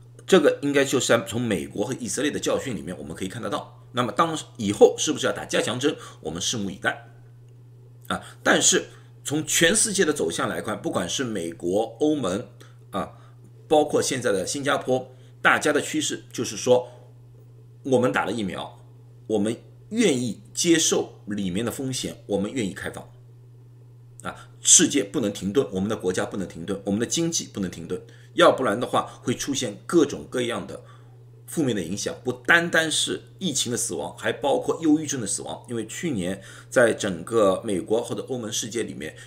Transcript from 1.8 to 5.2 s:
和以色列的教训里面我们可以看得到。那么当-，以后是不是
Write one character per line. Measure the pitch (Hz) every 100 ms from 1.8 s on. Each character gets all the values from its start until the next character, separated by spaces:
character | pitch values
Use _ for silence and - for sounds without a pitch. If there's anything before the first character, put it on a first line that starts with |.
和 | 117 127
以 | 117
色 | -
列 | 143
的 | 101
教 | - 104
训 | 139
里 | 98
面 | 71 90
我 |
们 | 71
可 | 82 92
以 |
看 | 117
得 | 101
到。 | - - - -
那 | 120
么 | 117
当-， | - 170 160 - -
以 | 101
后 | 101 - -
是 | -
不 |
是 | 127